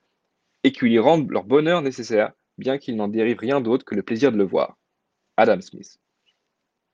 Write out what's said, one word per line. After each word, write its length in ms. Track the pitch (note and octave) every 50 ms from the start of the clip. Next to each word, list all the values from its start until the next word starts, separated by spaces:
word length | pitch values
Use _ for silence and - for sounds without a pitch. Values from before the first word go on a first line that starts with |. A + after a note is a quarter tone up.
| _ _ _ _ _ _ _ _ _ _ _ _ _
et 100 | C3+ C3+
qui 120 | - -
lui 140 | A#2 A2+ A2+
rendent 320 | G#2+ C3+ E3 E3+ C#3 -
leur 140 | - G#2 F2+
bonheur 360 | G2 B2+ C#3+ D#3 D#3+ F3 F3
nécessaire, 520 | D3 C3+ B2+ B2+ A#2 - A#2 G#2 G#2+ - - _ _ _ _ -
bien 180 | G2+ B2 C3+
qu'il 200 | C#3 - - A#2+
n'en 100 | A2 G#2
dérive 320 | G#2 G#2 A2+ A2+ A2+ A#2+ G2
rien 220 | G#2+ A#2 C#3 C#3+
d'autre 240 | B2 A2 A#2+ C3+ -
que 100 | - A2+
le 80 | G#2 G2
plaisir 300 | - A#2 A2+ C3+ C3+ A#2
de 40 |
le 80 | G#2 G2+
voir. 320 | F2+ - D#2+ - - - _ _ _ _ _ _ _ _ _ _ _ _
Adam 240 | - A2 A#2 - F#3
Smith. 400 | F#3 - - - - - - _ _ _ _ _ _ _ _ _ _ _ _ _ _ _ _ _ _ _